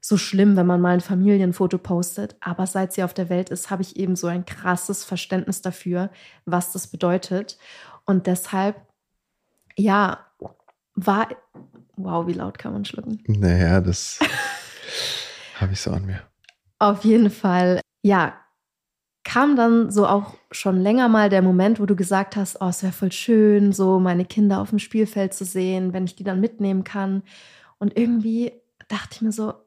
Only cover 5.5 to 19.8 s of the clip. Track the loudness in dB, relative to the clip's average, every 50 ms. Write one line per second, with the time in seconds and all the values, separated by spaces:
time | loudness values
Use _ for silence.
5.5 | -8 -6 -6 -10 -10 -8 -8 -6 -4 -4 -4 -6 -8 -14 -20 -20 _ _ _ -4
6.5 | -2 -2 -2 -4 -8 -12 -12 -12 -8 -4 -2 0 0 0 -2 -4 -6 -6 -6 -8
7.5 | -14 _ _ -20 -20 -20 -20 -20 -20 -16 _ 0 0 0 2 0 -2 -2 -4 -6
8.5 | -4 -2 -2 -2 -4 -6 _ _ _ _ _ _ _ _ _ _ _ _ _ _
9.5 | _ _ _ _ _ 0 2 2 4 4 2 0 -2 -6 -14 _ _ _ -18 -18
10.5 | -18 _ _ _ _ _ _ _ _ -4 0 0 0 0 0 -4 -6 -18 _ _
11.5 | _ -20 -20 _ _ -20 -20 _ _ -12 -8 -6 -4 -4 -4 -4 -4 -6 -6 -10
12.5 | -10 -12 -12 -10 -8 -8 -8 -8 -10 -12 -10 -10 -10 -10 -4 -2 0 2 4 4
13.5 | 4 4 4 4 4 4 2 2 -2 -4 -6 -10 -4 -4 -4 -2 -2 -4 -6 -8
14.5 | -8 -12 -14 -18 -20 -18 -16 -12 -10 -8 -8 -8 -8 -10 -10 -12 -16 -18 -20 -20
15.5 | -6 -4 -4 -4 -2 -4 -4 -4 -4 -4 -4 -6 -8 -10 -10 _ _ _ _ _
16.5 | _ _ _ _ _ _ 2 2 2 2 4 4 6 6 4 4 2 0 -2 0
17.5 | 2 2 2 2 2 0 -2 _ _ _ _ 2 4 4 2 0 -4 -12 _ _
18.5 | _ _ _ _ _ _ _ _ _ _ _ _ _ _ _ -4 0 2 4 4
19.5 | 4 4 4 4 4 4